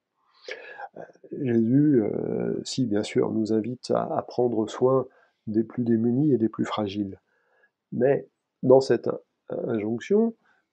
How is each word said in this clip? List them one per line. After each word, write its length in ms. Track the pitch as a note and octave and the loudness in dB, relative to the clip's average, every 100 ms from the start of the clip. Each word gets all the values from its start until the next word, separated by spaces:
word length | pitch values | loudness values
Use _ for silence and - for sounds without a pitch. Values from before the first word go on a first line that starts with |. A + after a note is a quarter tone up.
| _ _ _ _ - - - - - - | _ _ _ _ -18 -16 -16 -18 -18 -16
Euh, 60 | - - - B2+ | -20 -20 -16 -8
Jésus, 600 | C3+ A#2 A2+ C3+ D3 C3 | -2 2 4 4 6 4
euh, 540 | G#2 - - - A#2 - | 2 -2 -4 -4 -2 -4
si, 220 | - - B2 | -6 -4 -2
bien 180 | G2+ | -2
sûr, 280 | G#2+ B2 A#2 | -2 0 0
nous 200 | G#2+ G#2+ | 0 0
invite 400 | A2 G#2 B2+ - | -2 -2 -8 -2
à, 120 | A#2+ A2+ D3+ | -2 -2 -4
à 60 | |
prendre 440 | - - B2 A2 G#2+ | -6 -2 0 0 -4
soin 420 | - B2+ C3 B2+ _ _ _ - | 0 2 2 0 _ _ _ -4
des 200 | G#2+ A2+ | -2 -2
plus 180 | - | -2
démunis 500 | A#2+ A2+ A#2 B2 D#3 | 0 2 2 2 2
et 40 | B2 | 2
des 100 | A2 | 0
plus 160 | - | -2
fragiles. 560 | A2+ - G#2 G2+ G2+ F#2 _ _ _ _ _ _ - | -6 -4 -4 -4 -6 -8 _ _ _ _ _ _ -12
Mais 380 | B2 B2+ C#3 - _ _ - | 0 2 2 -2 _ _ -4
dans 160 | B2+ C3+ | 6 6
cette 300 | C3+ A#2 B2 | 6 0 0
in-, 100 | - _ _ - - B2 | -6 _ _ -10 -8 -4
injonction, 680 | A#2 G#2 A#2 - G3+ A3+ A3+ _ _ _ | -4 -4 -6 0 2 0 -2 _ _ _